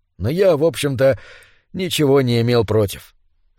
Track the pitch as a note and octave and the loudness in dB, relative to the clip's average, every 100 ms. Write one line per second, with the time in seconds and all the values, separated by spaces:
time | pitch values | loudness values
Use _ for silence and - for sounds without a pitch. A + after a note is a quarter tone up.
0 | _ - G2 E3 G3 D3 E3 - C#3+ C3 | _ -8 -6 0 2 2 0 -2 -4 0
1 | C3+ A#2+ - - - _ _ F3+ F3+ - | 0 0 -8 -20 -20 _ _ -8 -6 0
2 | C#3+ C#3 B2+ A#2+ A#2 A#2+ G#2 G#2+ G#2 - | 2 2 2 0 2 0 0 0 -2 -6
3 | - _ _ _ _ | -18 _ _ _ _